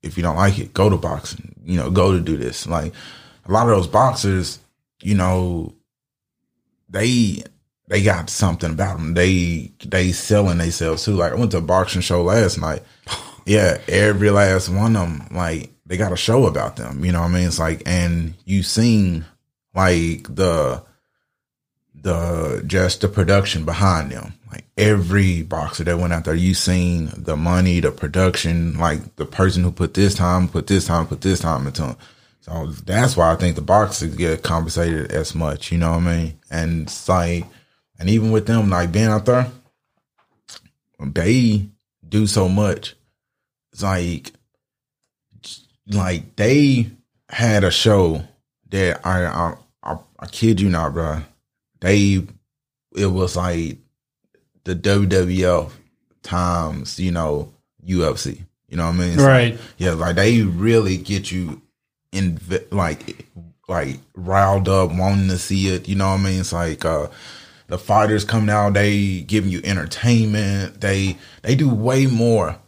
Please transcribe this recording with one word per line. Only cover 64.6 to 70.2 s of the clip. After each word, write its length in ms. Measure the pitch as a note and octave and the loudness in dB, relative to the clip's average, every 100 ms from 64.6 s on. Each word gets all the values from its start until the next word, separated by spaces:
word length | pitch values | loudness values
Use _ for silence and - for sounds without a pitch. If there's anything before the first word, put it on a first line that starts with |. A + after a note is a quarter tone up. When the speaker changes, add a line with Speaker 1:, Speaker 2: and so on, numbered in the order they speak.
| F#2+ | 2
Speaker 1:
up, 220 | F#2+ F#2 | 2 0
wanting 360 | F2 F#2+ G2+ F#2+ | 0 0 2 0
to 100 | F2+ | -2
see 300 | - G2 F#2+ | -2 -2 0
it. 200 | F#2 F2 | -2 -4
You 60 | |
know 160 | G2 F#2+ | -2 0
what 100 | F#2+ | 0
I 20 | |
mean? 160 | G2 F#2+ | 0 -2
It's 120 | F2 | -4
like, 320 | F2 E2+ D2+ | -4 -4 -4
uh, 240 | E2 D#2+ D2 - - - - _ _ | -2 -2 -4 -12 -20 -20 -20 _ _
the 100 | F#2 | -10
fighters 460 | - G#2 G#2+ G#2+ | 2 2 4 0
coming 260 | G2+ A2+ G#2 | 0 0 2
out, 240 | G#2 G#2 | 2 2
they 460 | G2+ G#2 G2+ G2+ F#2 | 2 2 2 0 -2
giving 300 | - G#2 F#2+ | -2 -2 0
you 100 | F2 | -4
entertainment. 1200 | - F#2+ D#2 - A#2+ A#2+ | -4 -4 -4 -2 2 4